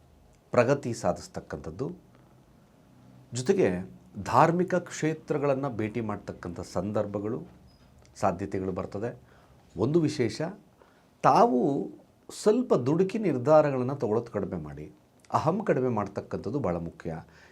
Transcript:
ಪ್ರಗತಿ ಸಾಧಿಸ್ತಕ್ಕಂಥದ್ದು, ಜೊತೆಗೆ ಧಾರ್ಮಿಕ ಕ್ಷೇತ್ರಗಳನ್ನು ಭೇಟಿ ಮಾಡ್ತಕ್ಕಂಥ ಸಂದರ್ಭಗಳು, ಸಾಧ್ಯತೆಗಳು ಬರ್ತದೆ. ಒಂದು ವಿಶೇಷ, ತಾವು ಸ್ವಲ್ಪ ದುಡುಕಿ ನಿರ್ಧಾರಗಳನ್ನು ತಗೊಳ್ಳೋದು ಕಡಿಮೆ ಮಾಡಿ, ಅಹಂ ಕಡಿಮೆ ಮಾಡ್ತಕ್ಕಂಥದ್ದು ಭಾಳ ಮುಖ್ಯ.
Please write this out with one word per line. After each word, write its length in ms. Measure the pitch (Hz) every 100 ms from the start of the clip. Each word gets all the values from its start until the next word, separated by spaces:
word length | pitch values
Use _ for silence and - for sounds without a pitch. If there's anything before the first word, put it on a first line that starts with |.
| - - - _ _
ಪ್ರಗತಿ 420 | 127 120 143 127
ಸಾಧಿಸ್ತಕ್ಕಂಥದ್ದು, 1000 | 113 92 87 - 85 - 76 78 80 151 180 - - - - _ - _ _ _ - - - -
ಜೊತೆಗೆ 580 | 120 127 196 117 90 92 - - 104
ಧಾರ್ಮಿಕ 520 | 92 117 160 175 180 180
ಕ್ಷೇತ್ರಗಳನ್ನು 960 | 180 - 156 156 - 151 143 135 139
ಭೇಟಿ 320 | 107 107 120
ಮಾಡ್ತಕ್ಕಂಥ 580 | 110 101 - 92 90 85
ಸಂದರ್ಭಗಳು, 840 | 90 - 98 107 104 104 104 131 170 - - - - - - -
ಸಾಧ್ಯತೆಗಳು 520 | 104 90 95 98 95
ಬರ್ತದೆ. 580 | 90 92 101 117 - - - - - _ 82
ಒಂದು 240 | 117 170
ವಿಶೇಷ, 400 | 151 - 113 - 160 - - _ - _ _ _
ತಾವು 680 | 147 151 240 247 180 139 - - - _ - -
ಸ್ವಲ್ಪ 320 | 214 233 247
ದುಡುಕಿ 460 | 185 123 165 185 220
ನಿರ್ಧಾರಗಳನ್ನು 760 | 202 131 120 156 147 131 123 143
ತಗೊಳ್ಳೋದು 360 | 110 110 -
ಕಡಿಮೆ 260 | 104 90 92
ಮಾಡಿ, 340 | 76 71 76 - _ _ -
ಅಹಂ 300 | 113 147 202
ಕಡಿಮೆ 260 | 208 139 127
ಮಾಡ್ತಕ್ಕಂಥದ್ದು 720 | 110 101 - - 92 92 143
ಭಾಳ 180 | 101 87
ಮುಖ್ಯ. 460 | 82 - 87 80 - - -